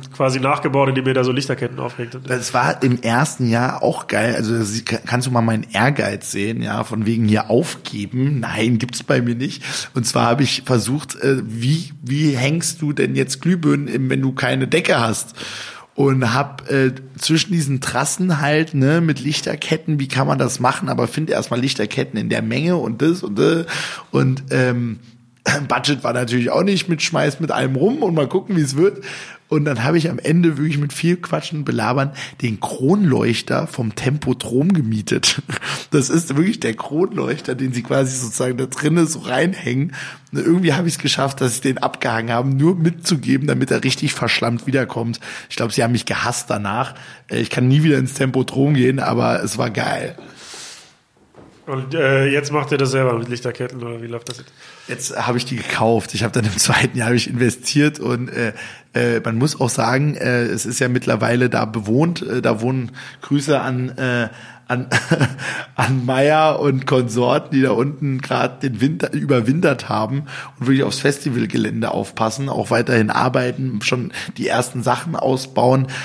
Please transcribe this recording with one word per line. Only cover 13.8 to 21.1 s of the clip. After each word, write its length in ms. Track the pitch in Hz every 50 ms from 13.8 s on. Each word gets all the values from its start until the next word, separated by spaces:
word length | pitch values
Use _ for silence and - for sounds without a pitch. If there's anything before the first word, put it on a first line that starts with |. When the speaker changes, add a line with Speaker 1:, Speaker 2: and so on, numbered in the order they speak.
| 143
Speaker 2:
im, 220 | - - 135 131 127
wenn 120 | 135 135
du 120 | 135 131 131
keine 340 | - 131 123 135 131 131
Decke 320 | 113 151 175 185 - 170 127
hast? 340 | 117 110 104 - - - - - - - - - - - - - - - _
Und 400 | - 139 135 131 131 131 110 120
hab, 360 | 135 143 - - - - -
äh, 220 | 139 135 131 131 135 - - - -
zwischen 360 | - - - 160 160 - 208 180
diesen 260 | 165 143 139 135 135
Trassen 600 | - - - 123 147 - - - 185 185 160 143
halt, 320 | 147 147 151 156 160 - -
ne, 260 | 139 131 139 160 170
mit 220 | 170 156 139 127
Lichterketten, 760 | 127 147 147 - - - 156 147 - - 156 151 - 160 156
wie 120 | 139 135 135
kann 180 | 127 131 139
man 120 | 143 139 135
das 200 | 131 120 - -
machen? 300 | 123 131 139 - 185 131
Aber 180 | 127 123 120
find 220 | 113